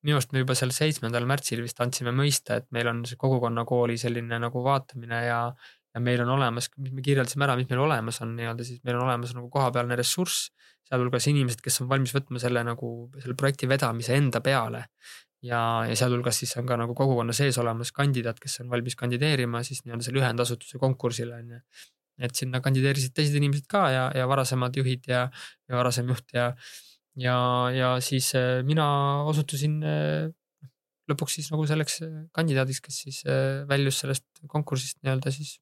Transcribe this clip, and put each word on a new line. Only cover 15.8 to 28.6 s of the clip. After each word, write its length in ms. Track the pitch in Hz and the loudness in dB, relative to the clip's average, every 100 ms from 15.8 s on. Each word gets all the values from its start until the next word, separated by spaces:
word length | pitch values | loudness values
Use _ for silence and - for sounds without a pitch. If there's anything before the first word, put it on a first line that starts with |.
ja 120 | 113 117 | 0 2
sealhulgas 420 | 123 120 120 - | 2 2 0 -2
siis 140 | 120 - | -4 -4
on 80 | 123 | -2
ka 120 | 120 | -2
nagu 160 | 117 120 | -2 0
kogukonna 380 | 135 123 117 113 | 2 2 0 0
sees 220 | 139 127 | 0 2
olemas 300 | 117 113 120 | 0 -2 -6
kandidaat, 460 | - 143 127 117 113 | 0 0 2 -2 -6
kes 220 | 139 - | -10 -10
on 80 | 123 | -4
valmis 240 | 123 120 - | -4 -2 -4
kandideerima 640 | 123 120 151 143 123 117 | -2 0 2 2 0 -2
siis 200 | 120 131 | -6 -10
nii-öelda 220 | 120 117 120 | -8 -8 -2
selle 160 | 131 | 0
ühendasutuse 580 | 127 117 120 120 - 131 | 0 2 -2 -2 -8 -2
konkursile, 560 | 135 131 123 117 120 117 | 0 2 -2 -2 -6 -10
on 140 | 117 | -16
ju. 80 | 117 _ - - _ _ - | -18 _ -20 -20 _ _ -8
Et 160 | 123 - | -6 -4
sinna 260 | 131 127 | -2 0
kandideerisid 500 | 131 131 135 139 127 | 2 4 4 2 0
teised 240 | - 147 143 | 0 2 2
inimesed 300 | 143 143 - | 2 0 0
ka 140 | 208 165 | 2 4
ja, 140 | 131 127 | 4 2
ja 120 | 131 127 | 0 2
varasemad 480 | 135 127 127 123 139 | 2 2 0 0 0
juhid 280 | 131 127 131 | 0 -2 0
ja, 180 | 123 123 - - - _ | 0 0 -4 -18 -20 _
ja 100 | 123 | 2
varasem 320 | 123 123 123 | 2 2 0
juht 240 | 123 - | -2 -2
ja, 140 | 123 120 127 - - - _ _ - | 0 0 -2 -14 -20 -20 _ _ -4
ja, 180 | 127 123 123 123 123 | 0 2 4 4 2
ja 200 | 131 127 127 | 2 2 2
siis, 320 | 127 135 - 131 | 2 0 2 2
äh, 260 | 127 127 | 2 2